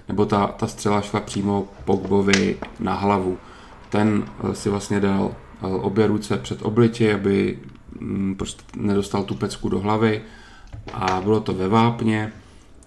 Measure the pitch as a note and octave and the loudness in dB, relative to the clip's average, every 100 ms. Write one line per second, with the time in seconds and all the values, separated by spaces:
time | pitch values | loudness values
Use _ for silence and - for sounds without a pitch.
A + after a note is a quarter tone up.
0 | - G2 G2+ G#2 G2 - A2 - G#2 G#2 | -4 0 2 2 0 -2 -6 -4 0 0
1 | G2 G#2 - G2+ G2 G2+ F#2+ - - G2 | 0 -4 -2 -2 0 0 -2 -6 0 0
2 | F#2+ G2+ G2 G2 G2 F#2+ - - F#2 F#2 | 2 2 4 4 2 -2 -8 -6 -4 0
3 | G2+ G2+ F#2 F2+ - - - - - G#2 | 2 2 2 -4 -10 -20 -20 -20 -4 2
4 | G#2+ G#2 - - G2+ G2 G#2+ G2+ - G2+ | 2 2 -2 -6 -4 -2 -2 -2 0 0
5 | G2 G2 G2 - - - F#2+ F#2 G2+ G2 | 2 2 0 -4 -14 -10 -4 -2 0 2
6 | G#2 G#2+ - G2+ - - - A2 A#2 A2+ | 2 2 0 -4 -4 -6 0 4 4 4
7 | A2 G2+ G2+ G2 G2 - - - - - | 2 2 2 2 2 -2 -12 -20 -18 -10
8 | - G2 G2 F#2+ F#2+ - - - G#2 G2+ | -6 -2 -2 -4 -6 -10 -14 -4 0 0
9 | G2 G2+ F#2+ G2 G2+ - G#2+ G2 G#2 A2 | 0 -2 -2 -4 -4 -4 -2 -2 0 2
10 | A2+ G#2+ - - - - - - - - | 2 0 -4 -18 -20 -20 -18 -16 -12 -4
11 | F#2 F#2 G2 A2 G2+ F#2 F#2+ A2+ A#2 A2+ | -2 0 2 2 0 -2 2 4 4 2
12 | A2 G#2+ G#2+ - - - - - | 0 0 -2 -8 -20 -20 -20 -20